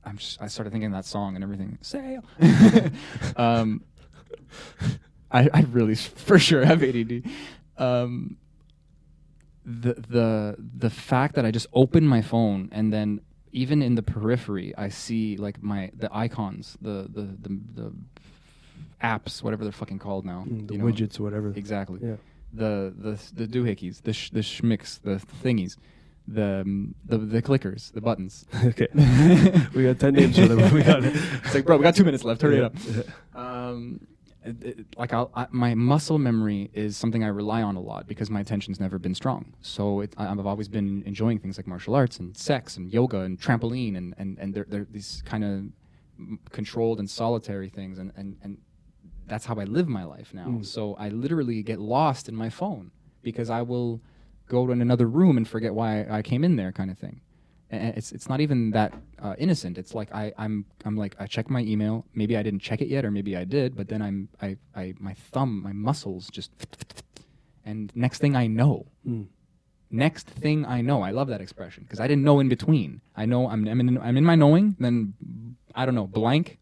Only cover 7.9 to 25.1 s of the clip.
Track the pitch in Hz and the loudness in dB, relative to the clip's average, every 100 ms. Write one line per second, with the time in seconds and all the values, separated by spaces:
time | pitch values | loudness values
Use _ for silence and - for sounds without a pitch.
7.9 | 123 123 123 - - _ _ _ _ _ | 0 -2 -4 -10 -12 _ _ _ _ _
8.9 | _ _ _ _ _ _ _ - 117 120 | _ _ _ _ _ _ _ -12 -4 -2
9.9 | 120 113 120 113 110 104 104 113 123 117 | -2 0 2 2 0 -2 -8 -14 -4 -4
10.9 | - - 127 143 147 117 113 - 127 131 | -4 0 2 2 0 0 -2 0 6 6
11.9 | 170 156 120 107 117 110 98 92 107 110 | 8 6 4 2 0 2 0 -6 -2 0
12.9 | 107 107 104 - _ _ 127 127 151 127 | 0 -2 -4 -8 _ _ -6 -2 0 2
13.9 | 113 107 110 107 123 - 101 95 - 101 | 0 0 -2 0 0 -2 -8 -8 -8 -10
14.9 | 92 - 113 110 98 104 101 104 101 95 | -10 -6 -4 -4 -4 -8 -8 -6 -4 -6
15.9 | - 110 107 117 - 101 - - - - | -8 -8 -4 -4 -4 -8 -8 -16 -14 -10
16.9 | 101 98 104 101 95 98 98 110 117 110 | -10 -10 -12 -12 -12 -10 -10 -10 -14 -14
17.9 | - - - - - _ _ - - - | -14 -18 -20 -20 -20 _ _ -20 -20 -20
18.9 | - 117 110 - - 113 107 107 - 107 | -6 -4 -2 -6 -8 -6 -4 -6 -8 -12
19.9 | 98 101 98 95 90 95 113 104 104 117 | -10 -6 -6 -6 -10 -8 -10 -8 -2 0
20.9 | 110 107 - 104 104 104 101 101 104 95 | 0 -2 -4 -6 -4 -6 -8 -6 -6 -6
21.9 | 90 117 107 _ - - 110 110 104 95 | -8 -8 -10 _ -20 -18 -6 -4 -2 -6
22.9 | - 104 107 - - 113 123 120 101 90 | -8 -10 -10 -12 -10 -4 -2 -2 -2 -8
23.9 | 92 - 107 - 113 104 - 117 110 - | -8 -6 -6 -4 -4 -4 -2 0 0 -4
24.9 | - - | -12 -6